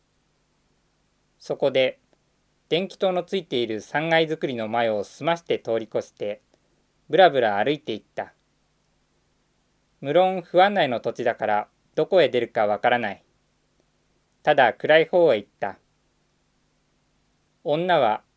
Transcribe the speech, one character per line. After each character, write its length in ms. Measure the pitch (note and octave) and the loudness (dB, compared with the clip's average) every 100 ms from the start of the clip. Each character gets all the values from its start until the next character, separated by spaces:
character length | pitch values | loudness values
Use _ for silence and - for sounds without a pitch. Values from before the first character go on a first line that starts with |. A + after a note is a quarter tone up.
| _ _ _ _ _ _ _ _ _ _ _ _ _ _ | _ _ _ _ _ _ _ _ _ _ _ _ _ _
そ 180 | - D3 | -10 -2
こ 140 | C#3 | 0
で、 300 | C3 C3 - _ _ _ _ _ _ - | 2 0 -2 _ _ _ _ _ _ -4
電 200 | D#3 F#3+ | -4 -4
気 100 | - | -4
灯 140 | F#3+ | -2
の 100 | F3+ | -2
つ 140 | E3+ G3 | -4 -8
い 80 | |
て 120 | D#3+ C3 | -4 -4
い 100 | A2+ | -4
る 140 | G#2+ | -6
三 280 | - D3 D#3+ | -6 -6 0
階 180 | E3 D#3+ | 0 0
造 200 | D#3 D#3+ | -4 -6
り 80 | |
の 140 | A#2+ A2 | -6 -4
前 200 | A#2 A#2 | -2 0
を 160 | G#2 | -2
済 200 | G2 - | -6 -6
ま 120 | D3 E3+ | -4 -4
し 60 | |
て 160 | - A2 | -4 -6
通 200 | - A2+ | -2 -4
り 60 | |
越 220 | A2+ A#2 - | -4 -8 -8
し 40 | |
て、 280 | - G#2 G#2 _ _ _ _ _ _ - | -10 -10 -10 _ _ _ _ _ _ -2
ぶ 80 | D#3 | 4
ら 120 | F3+ | 4
ぶ 100 | C#3 | 4
ら 220 | A2+ G2+ | 0 0
歩 80 | A#2 | -2
い 100 | D3 | -4
て 120 | - | -6
い 40 | G#2+ | -12
っ 60 | _ | _
た。 180 | - G2 _ _ _ _ _ _ _ _ _ _ _ _ _ _ _ _ - | -12 -12 _ _ _ _ _ _ _ _ _ _ _ _ _ _ _ _ -14
無 140 | C#3 | 0
論 280 | D#3+ F#3 F#3+ | 2 2 -2
不 200 | E3+ F3+ | -2 2
案 120 | G3 | 2
内 140 | G3+ D3 | 2 -2
の 120 | A2+ | -2
土 120 | A#2+ | -6
地 120 | A2+ | -4
だ 100 | A#2+ | -4
か 120 | A2 G#2+ | -4 -2
ら、 220 | G#2 - _ _ | -2 -4 _ _
ど 120 | - D#3 | -4 0
こ 160 | F#3+ | 2
へ 60 | C3+ | 2
出 120 | A#2+ | 2
る 80 | A#2 | -2
か 180 | A#2+ G#2 | -2 -2
わ 120 | G2+ | 0
か 120 | A#2+ | 0
ら 80 | A#2+ | 0
な 140 | G#2+ | -2
い。 120 | F#2+ _ _ _ _ _ _ _ _ _ _ _ _ | -10 _ _ _ _ _ _ _ _ _ _ _ _
た 120 | - | -2
だ 180 | C#3+ A#2+ | 2 2
暗 280 | - B2 D#3+ | 2 2 2
い 40 | D#3+ | 4
方 280 | F#3 E3 | 2 4
へ 20 | A2 | 2
行 100 | - | -2
っ 20 | - | -10
た。 180 | G2+ F#2+ _ _ _ _ _ _ _ _ _ _ _ _ _ _ _ _ _ _ | -10 -10 _ _ _ _ _ _ _ _ _ _ _ _ _ _ _ _ _ _
女 360 | E3+ D3 F3+ E3 | -2 -2 2 2
は 240 | A#2 G#2+ _ | 2 0 _